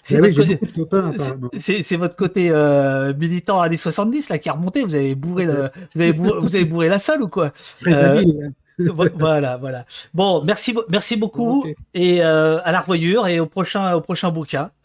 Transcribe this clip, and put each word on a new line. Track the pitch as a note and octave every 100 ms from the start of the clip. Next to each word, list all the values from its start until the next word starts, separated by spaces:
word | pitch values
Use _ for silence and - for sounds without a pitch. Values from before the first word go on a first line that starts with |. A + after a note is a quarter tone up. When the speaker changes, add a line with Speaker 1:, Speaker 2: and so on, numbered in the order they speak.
Speaker 1:
c'est | - C#3+
Speaker 2:
Eh |
oui, | G3
Speaker 1:
votre | C#3+
Speaker 2:
j'ai |
Speaker 1:
côté, | D3+
Speaker 2:
beaucoup | E3 -
de | -
copains, | D#3+ G3 F3+ C#3+
Speaker 1:
c'est, |
Speaker 2:
apparemment. | C3+ C3+ B2 G3+
Speaker 1:
c'est, | - G3+
c'est | - E3+
votre | F3 -
côté, | F#3 F#3+ F3
euh, | D#3 D3 C#3+ C#3 C3+ C3+
militant | C#3 E3 F3 F#3+ F#3+
années | E3+ E3
soixante-dix, | E3+ D#3+ G#3+ D4 C#4+
là, | D#3
qui | E3
est |
remonté. | C#3+ F3+ C#4+
Vous | A3 D3+
avez | C3+ C3+
bourré | D#3+ F3+ F3
le, |
Speaker 2:
Peut-être. | D3 C3+ F#3 F3+ D#3+
Speaker 1:
vous |
avez | E3+
bourré, | D#3 F3+ G#3+
vous | F3 F#3+
avez | E3
bourré | E3 E3
la | G3
salle, | B3 D4+
ou | G3+
quoi ? | - D3 - - -
Speaker 2:
Très | F3 D3
Speaker 1:
Euh, | E3 A3
Speaker 2:
habile, | F3+ D3 D3
hein. | - _ - F3
Speaker 1:
vo-, | D#3 F3 D#3
voilà, | D#3 D3+ C3+ B2
voilà. | C3+ B2+ - - -
Bon, | E3 G3 E3+
merci, | D3 G#3 -
bo-, | A#3 A3+
merci | G3 - A3+
beaucoup, | G#3+ - A#3 C#4 E3
Speaker 2:
Ok. | D3+ -
Speaker 1:
et, | F#3 F3+ F3
euh, | E3 D#3 D#3+ D#3+
à | F3
la | F3+
revoyure, | F3 F3 E3 G#3+ G3
et | E3
au | D#3+
prochain, | - E3+ G3+ F#3+ F3
au |
prochain | D#3+ E3+ F3+
bouquin, | E3 D3 C#3 E3 -